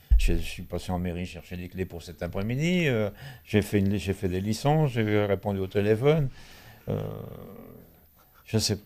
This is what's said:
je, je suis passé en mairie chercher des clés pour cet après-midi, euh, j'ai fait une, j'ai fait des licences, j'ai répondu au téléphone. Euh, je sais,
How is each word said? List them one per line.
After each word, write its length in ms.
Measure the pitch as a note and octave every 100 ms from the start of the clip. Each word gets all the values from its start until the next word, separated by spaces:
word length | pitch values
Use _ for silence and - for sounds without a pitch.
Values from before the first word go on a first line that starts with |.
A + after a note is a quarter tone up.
| - -
je, 160 | -
je 40 | E2
suis 240 | D#2 -
passé 300 | F2 F2 -
en 80 | F2+
mairie 260 | F2+ E2+ F2+
chercher 300 | E2+ - F2+
des 100 | F2+
clés 160 | F2+
pour 160 | F2+ E2+
cet 220 | F2 D#2
après-midi, 640 | F2 F#2+ G#2 B2+ E3 F3+ D#3
euh, 240 | A2+ G#2 - - -
j'ai 180 | - G#2+
fait 180 | - G#2
une, 160 | G2 G2+
j'ai 160 | F#2
fait 160 | F#2 F#2+
des 120 | F#2
licences, 520 | G2+ A2 C#3+ D#3 D3+
j'ai 320 | A#2 G#2+ G#2
répondu 340 | G#2 F#2+ G#2 G2
au 80 | F#2
téléphone. 640 | G#2 G#2 A2 C#3 D#3+ C3 - - - - - -
Euh, 140 | - G#1 G#1 - - - G1+ - - - _ _ _ _ _
je 140 | - A2
sais, 200 | - G2+